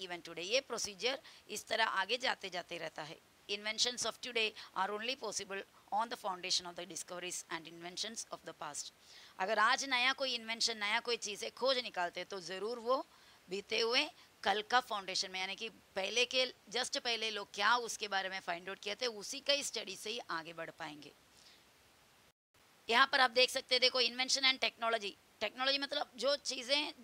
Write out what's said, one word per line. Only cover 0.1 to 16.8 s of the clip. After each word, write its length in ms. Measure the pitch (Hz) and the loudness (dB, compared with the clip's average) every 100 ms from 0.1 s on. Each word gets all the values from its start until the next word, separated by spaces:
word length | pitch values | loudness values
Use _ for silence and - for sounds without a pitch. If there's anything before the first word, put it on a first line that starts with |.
| 175 160 | -10 -10
today। 160 | 165 | -8
ये 160 | 180 247 269 | 0 0 0
प्रोसीजर 500 | 226 - 190 220 269 - - - | -6 -6 -2 -2 -2 -8 -20 -10
इस 160 | 208 - | -10 -4
तरह 300 | 220 226 190 | 0 2 2
आगे 140 | 190 247 | 0 0
जाते 320 | 247 202 190 | 0 -2 -4
जाते 280 | 175 - 170 | -8 -8 -8
रहता 240 | 160 - | -8 -8
है। 160 | 151 - - - - | -10 -12 -18 -20 -8
Inventions 560 | 202 208 220 247 240 226 | -6 -4 0 0 0 -4
of 60 | - | -4
today 320 | 254 233 214 - - - | -4 0 0 -2 -8 -2
are 80 | 196 | -2
only 240 | 208 226 269 | -2 -4 -4
possible 440 | 220 185 190 196 - - - 202 | -4 -6 -6 -6 -8 -16 -4 -2
on 100 | 233 | -2
the 40 | 240 | -4
foundation 460 | 208 180 180 180 180 | -4 -4 0 0 -2
of 80 | 175 | -10
the 80 | 180 | -8
discoveries 580 | 170 - 180 180 - - 165 | -8 -8 -8 -6 -8 -6 -6
and 120 | 160 | -6
inventions 520 | 170 170 180 214 226 - 170 | -12 -10 -6 -6 -6 -10 -10
of 40 | 165 | -10
the 80 | 160 | -8
past। 280 | 156 143 - - - - - - | -8 -8 -10 -12 -20 -20 -18 -4
अगर 200 | 190 214 | 0 6
आज 260 | 220 262 277 | 6 6 2
नया 240 | 247 254 | 2 4
कोई 220 | 262 269 | 2 0
इन्वेंशन, 440 | 240 226 226 226 220 | -4 -4 -2 -2 0
नया 220 | 208 226 | 0 0
कोई 160 | 233 233 202 | 0 -4 -4
चीज़ें 240 | 196 220 - | -6 -8 -2
खोज 200 | 254 254 | 0 2
निकालते 380 | 226 180 175 180 | 0 -2 -2 -4
हैं 80 | 175 | -8
तो 120 | 196 | -8
ज़रूर 380 | 165 185 208 240 | -8 -6 -4 -4
वो 180 | 226 269 - - - - - | 0 0 0 -12 -20 -20 -8
बीते 320 | 190 - 220 | -8 -2 0
हुए 280 | 226 254 302 - - - | 4 4 2 -4 -20 -2
कल 200 | 220 202 214 | 2 2 4
का 100 | 381 | 4
फाउंडेशन 500 | - 214 190 185 190 | 4 -6 -2 -2 -2
में, 80 | 185 | -4
यानी 140 | 190 196 | -6 -6
कि 120 | 220 | -8
पहले 560 | - - 202 196 226 | -12 -10 -4 0 2
के, 220 | 247 254 254 - - | 4 4 2 -2 -6
just 280 | 208 | -4